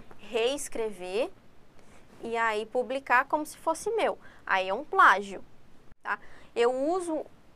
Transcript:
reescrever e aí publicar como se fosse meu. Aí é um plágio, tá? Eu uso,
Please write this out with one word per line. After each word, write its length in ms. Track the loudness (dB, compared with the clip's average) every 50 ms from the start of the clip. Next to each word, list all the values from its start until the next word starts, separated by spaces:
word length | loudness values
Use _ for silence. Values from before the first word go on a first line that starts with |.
| -12 -16 -14
reescrever 1120 | -14 -8 -4 0 0 2 2 0 -2 -6 -6 -4 -4 -4 -4 -6 -8 -6 -2 0 0 0 -2 -4 -12 -20 -20 -20 -20 -20 -20 -20 -20 -20 -20 -20 -20 -20 -20 -16 -10
e 160 | -8 -4 -2
aí 280 | 0 0 2 0 -2 -4
publicar 600 | -2 -2 -2 -2 -2 -4 -4 2 4 4 4 4
como 200 | 4 2 0 0
se 120 | -2 -8
fosse 320 | -4 -2 -2 -2 0 -2 -2
meu. 280 | 0 2 2 2 0 -2 -8 -18 -18 -8 -2
Aí 240 | 0 2 2 2 0
é 40 | -2
um 100 | -4 -4
plágio, 600 | -2 2 6 8 8 6 6 2 -6 -10 -12 -12 -14 -16 -18 -18 -18 -18 -18 -18 -18 -18 -12
tá? 180 | -8 -6 -6 -6 -8 -14 -16 -16 -16 -4 0
Eu 160 | 4 4 4 4 2 0 0
uso, 360 | 0 0 0 -2 -4 -4 -4 -8 -14 -20 -20 -20 -20